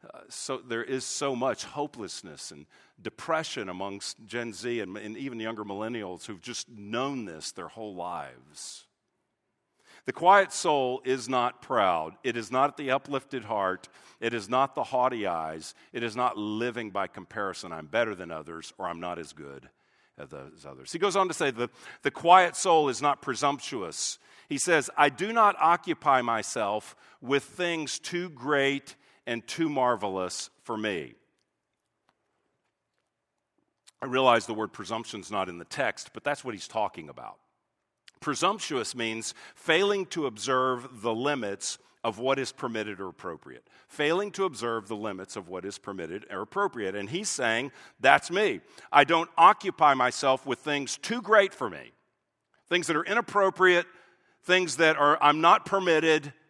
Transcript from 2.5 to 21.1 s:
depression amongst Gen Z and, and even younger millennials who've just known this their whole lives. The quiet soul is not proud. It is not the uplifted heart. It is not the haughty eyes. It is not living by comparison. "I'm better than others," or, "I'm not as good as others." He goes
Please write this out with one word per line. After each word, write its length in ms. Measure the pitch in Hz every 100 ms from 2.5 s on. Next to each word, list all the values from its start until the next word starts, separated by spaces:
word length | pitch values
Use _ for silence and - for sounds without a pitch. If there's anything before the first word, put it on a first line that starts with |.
| 73 76 _ _ _
depression 720 | 95 - - 160 160 - 95
amongst 480 | 92 98 98 - - 107
Gen 280 | 120 120
Z 260 | 95 117 120
and, 180 | 95 104
and 180 | 104 110
even 220 | 139 117
younger 240 | 110 113
millennials 640 | 104 98 110 120 98 90 -
who've 160 | 98
just 260 | 101 117 -
known 580 | 117 101 117 139 139 104
this 260 | 80 -
their 160 | - 82
whole 260 | - 110
lives. 920 | 92 87 85 69 64 69 80 - - _ _ _ _ _ _ _ _ _ _ _ - -
The 80 |
quiet 380 | 123 170 202 190
soul 500 | - 175 147 127 127 127
is 240 | 131 113
not 320 | 131 123 -
proud. 540 | - 123 95 85 80 90
It 120 | 135 117
is 160 | 107
not 240 | 131 143 -
the 140 | 139
uplifted 540 | 135 - 139 - 131
heart. 440 | 104 107 95 92 - - - _
It 140 | 117
is 160 | 117 98
not 240 | 127 135
the 120 | - 120
haughty 420 | 131 127 123 98
eyes. 480 | 85 78 80 78 - _
It 80 | 120
is 140 | 117 110
not 220 | 123 98
living 520 | 104 107 120 117 110
by 160 | 98 95
comparison. 680 | - 90 110 98 87 92
"I'm 140 | 82 78
better 300 | 110 113 95
than 160 | 85
others," 420 | 80 78 82 - -
or, 80 | 92
"I'm 120 | 85
not 200 | 87 87
as 120 | 78
good 380 | - 71 69 65 _ _ _ _ _
as 160 | 71 73 69 78 71
others." 260 | 67 65
He 60 | 170
goes 180 | 196